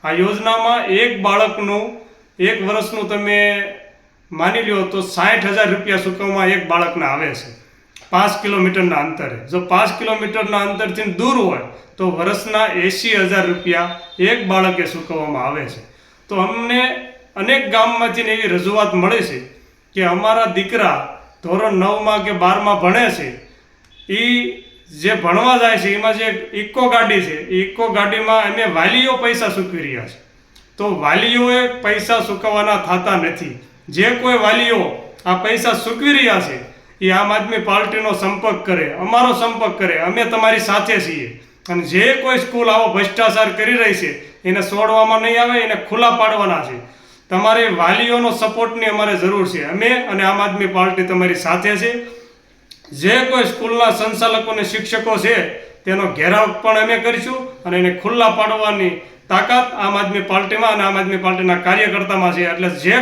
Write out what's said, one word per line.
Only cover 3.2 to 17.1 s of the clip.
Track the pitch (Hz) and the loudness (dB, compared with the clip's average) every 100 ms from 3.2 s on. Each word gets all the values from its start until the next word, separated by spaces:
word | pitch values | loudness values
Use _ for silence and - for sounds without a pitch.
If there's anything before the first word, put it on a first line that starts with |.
| 202 208 208 202 202 - - _ _ _ _ | 0 2 2 0 -6 -10 -20 _ _ _ _
માની | 160 175 233 | -2 0 0
લ્યો | 214 202 | 0 -2
તો | 185 196 | -2 -4
સાઠ | 180 - 190 220 196 | -6 0 2 2 0
હજાર | 226 208 | 0 2
રૂપિયા | 190 202 190 | 0 0 -2
ચૂકવવામાં | 185 180 196 196 190 | -2 -4 -4 0 2
એક | 190 165 | 0 0
બાળકના | 170 170 170 143 | 0 0 -2 -4
આવે | 139 151 | -2 -4
છે | - - - _ _ _ - - | -6 -14 -20 _ _ _ -20 -2
પાંચ | 180 202 - | 0 2 0
કિલોમીટરના | 202 202 185 185 180 151 | -2 0 0 2 0 0
અંતરે. | 151 160 139 117 - | -2 -6 -8 -10 -6
જો | 180 | -6
પાંચ | 180 185 214 - | 0 2 2 -2
કિલોમીટરના | 220 220 208 220 208 208 | -4 -2 -2 -4 -2 -2
અંતરથી | 202 196 208 180 208 175 | -2 -2 -4 -4 -6 -2
દૂર | 247 254 | 0 2
હોય | 190 123 - - - - | 0 -2 -8 -16 -20 -4
તો | 180 | -4
વર્ષના | 160 180 202 220 214 220 | -2 -2 -2 -2 0 0
એંસી | 180 185 185 226 | 2 0 0 0
હજાર | 208 185 196 180 | 0 2 2 0
રૂપિયા | 180 180 170 175 - - - | -2 0 0 -2 -6 -16 -2
એક | 190 240 190 | 0 0 2
બાળકે | 190 185 180 | 2 2 0
ચૂકવવામાં | 165 165 - 160 151 135 131 | -4 -6 -8 -6 -4 -4 -4
આવે | 151 | -4
છે. | 123 - - _ _ _ _ | -8 -12 -20 _ _ _ _
તો | 196 | -2
અમને | 185 226 233 247 254 254 - | -2 -2 0 2 2 -2 -12